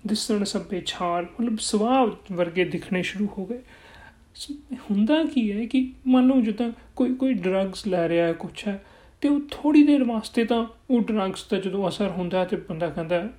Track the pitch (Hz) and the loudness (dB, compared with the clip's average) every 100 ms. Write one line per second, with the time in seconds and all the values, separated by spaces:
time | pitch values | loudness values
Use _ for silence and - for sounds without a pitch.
0 | 202 214 - 214 202 202 170 180 170 - | -4 -4 -2 -2 -2 -6 -6 -8 -6 -4
1 | 180 170 175 - 240 214 - 214 220 269 | -2 -2 -4 -4 -4 -2 -2 0 2 4
2 | 233 - - 175 175 170 175 165 - 185 | 2 0 -10 -2 -2 0 0 -2 -2 -2
3 | 175 190 202 - 185 247 262 - - - | -2 -4 -4 -4 -8 -10 -12 -20 -20 -20
4 | - _ _ - - 285 - 254 - 202 | -20 _ _ -18 -14 -14 -12 -14 -4 0
5 | 220 311 311 269 214 202 247 262 262 - | 4 4 2 0 0 -2 -2 0 -2 -4
6 | 262 254 254 269 226 208 233 226 - - | 2 4 6 4 2 0 -4 -4 -16 -2
7 | 254 254 262 226 180 190 196 185 208 180 | 0 2 0 0 0 0 -2 -4 -2 0
8 | 170 170 170 165 170 - - 196 - - | 2 2 2 -2 -8 -8 -6 -6 -10 -20
9 | - _ 285 285 - - 294 294 294 285 | -20 _ 0 0 -2 -2 4 6 6 6
10 | 240 226 - - 226 233 226 - _ 247 | 2 -2 -2 -2 2 0 -2 -8 _ 2
11 | 202 214 190 185 - 196 190 190 190 151 | 2 0 -2 -4 -4 -4 -2 -2 -2 -2
12 | 202 180 175 185 180 185 - 160 165 156 | -2 -2 -2 0 0 -4 -6 -4 -4 -4
13 | 160 175 208 | -2 -2 -2